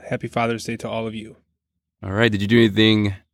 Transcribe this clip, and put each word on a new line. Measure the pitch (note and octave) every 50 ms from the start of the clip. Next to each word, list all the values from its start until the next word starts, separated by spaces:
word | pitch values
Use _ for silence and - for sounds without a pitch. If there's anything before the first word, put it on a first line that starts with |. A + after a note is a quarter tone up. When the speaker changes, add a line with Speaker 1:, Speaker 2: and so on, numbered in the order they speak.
| -
Speaker 1:
happy | - B2+ B2 - A2+
Father's | - A#2+ A#2 A#2 A#2 A2 -
Day | A#2 A#2
to | A2 - A2
all | G#2+ A2+ A2+
of | A2 A2
you. | A2 G#2+ A2 - _ _ _ _ _ _ _ _ _ _ _ _ _
Speaker 2:
All | G2 F#2+
right. | F#2+ G#2+ A#2 A#2
Did | G#2 G2
you | G#2
do | G2+ A#2 A#2+
anything | A#2 G#2+ G2 G#2+ A2 A2 G#2+ G#2+ G#2 G2+ F#2+ - _ _